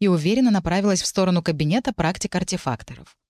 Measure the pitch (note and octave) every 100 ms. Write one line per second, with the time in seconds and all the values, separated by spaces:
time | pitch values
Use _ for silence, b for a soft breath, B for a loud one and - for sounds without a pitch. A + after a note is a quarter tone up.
0 | G3+ F3 D3+ A#3 B3+ G3+ E3+ F3 G3+ F#3
1 | - - F#3 F3+ E3+ D#3 D3+ G#3 C4 -
2 | D#3+ F#3 G#3 F3+ F3+ F#3 - A#2 - B2+
3 | - _ _